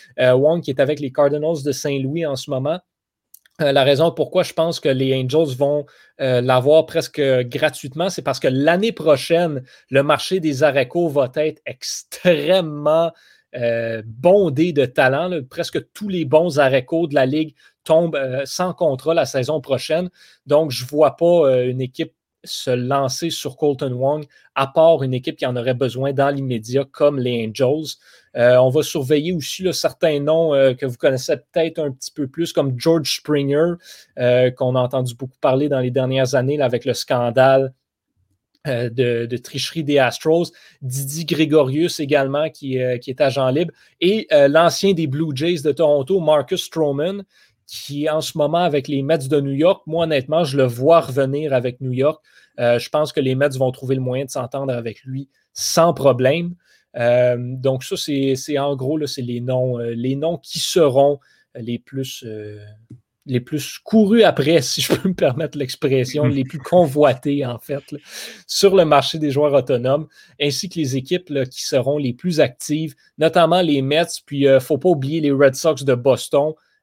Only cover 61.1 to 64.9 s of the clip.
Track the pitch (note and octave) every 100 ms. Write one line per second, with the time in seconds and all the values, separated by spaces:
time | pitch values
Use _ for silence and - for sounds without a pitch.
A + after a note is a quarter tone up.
61.1 | C#3+ _ _ _ C3 A2+ A#2+ _ C3+ C3
62.1 | - A#2 G#2+ G#2 G#2 G#2 G#2+ _ - _
63.1 | _ C#3+ B2 B2+ D3 - - - A3 G3+
64.1 | A#3 F#3 C#3+ C#3 E3 C3 - -